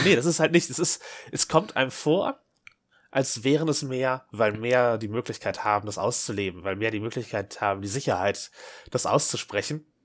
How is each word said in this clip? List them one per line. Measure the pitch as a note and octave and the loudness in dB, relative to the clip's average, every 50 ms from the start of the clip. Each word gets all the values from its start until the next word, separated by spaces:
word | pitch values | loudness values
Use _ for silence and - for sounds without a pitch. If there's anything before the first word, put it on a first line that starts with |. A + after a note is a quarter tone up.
Nee, | C#3 F#3+ E3+ | 6 4 4
das | A#2+ C#3+ | 4 4
ist | F3 D#3+ - | 2 4 4
halt | D#3+ D#3 | 2 4
nicht, | E3 E3+ - - | 4 4 2 2
es | B2 - | -2 0
ist, | F3 - - - - - - - - - | 0 0 0 -2 -6 -16 -16 -16 -16 -6
es | - - - | 0 0 0
kommt | - - D#3+ G#3 - - | 4 4 2 2 4 0
einem | - C3+ B2+ | 0 0 0
vor, | - - - D3+ D#3+ G3 - - C#4 _ _ _ _ _ _ - _ _ _ _ _ _ _ _ | 0 0 2 2 2 2 2 -2 -4 _ _ _ _ _ _ -20 _ _ _ _ _ _ _ _
als | - C3+ C3 - - A#2 A2 | -2 0 0 0 -2 0 2
wären | C3+ D3 D3+ E3 D#3+ | 2 2 2 2 2
es | C#3 - | 0 0
mehr, | D3 C3 C3 B2+ C3 B2+ C3 B2+ - _ | -2 -4 -2 0 0 0 0 -2 -6 _
weil | - G#2+ A2 G#2+ | 0 2 2 2
mehr | G#2 G#2+ A2+ A#2+ B2 B2 B2 A#2+ A2+ G#2+ | 2 0 0 2 4 4 4 4 2 0
die | A2 G2+ | -2 -4
Möglichkeit | G#2+ A#2 - - G#2+ - - G#2 F#2 - - | -4 -4 -4 -6 -8 -4 -4 -4 -4 -2 0
haben, | G#2+ G#2 G2+ G2+ | 2 2 2 0
das | G#2 F#2+ E2+ | -4 -6 -2
auszuleben, | F#2+ A#2 B2+ - - - G#2+ G2+ G2+ F#2 F2 F2+ F#2 | -2 0 0 0 -2 -2 -2 -2 -4 -4 -6 -6 -6
weil | G2 F#2+ | -6 -4
mehr | G2+ A2 A2+ | -2 -2 -2
die | G#2+ G2+ | -2 -4
Möglichkeit | G#2+ A2+ - B2+ A2+ - - G#2 G2+ - - - | -6 -6 -6 -8 -8 -4 -6 -6 -6 -6 -8 -2
haben, | G#2+ G2+ G2 G2 | -2 -2 -2 -2
die | G2+ G2+ | -4 -6
Sicherheit, | G#2 C#3 - C3+ G2+ F2+ F#2+ G2+ G2 - - - _ - - - - - - - | -6 -4 -2 0 0 2 0 0 -2 -2 -8 -12 _ -20 -20 -20 -20 -20 -18 -6
das | - - - | -4 -2 0
auszusprechen. | - A2 C#3+ - - - - - - G2+ G#2 - - D3 D#3 - _ _ _ _ | 2 2 2 2 2 -2 -4 -6 -4 -4 -4 -2 -2 -6 -8 -10 _ _ _ _